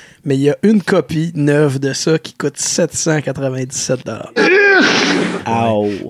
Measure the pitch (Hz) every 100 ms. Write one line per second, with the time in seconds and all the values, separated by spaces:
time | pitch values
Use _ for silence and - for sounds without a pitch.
0 | - _ 147 135 143 - 202 214 - 180
1 | - 156 170 160 147 147 147 135 135 131
2 | 160 160 - - 143 - - - 165 -
3 | 160 156 139 135 135 131 131 - - 127
4 | - 107 - - 311 392 403 381 - -
5 | - - - - - 117 117 107 104 95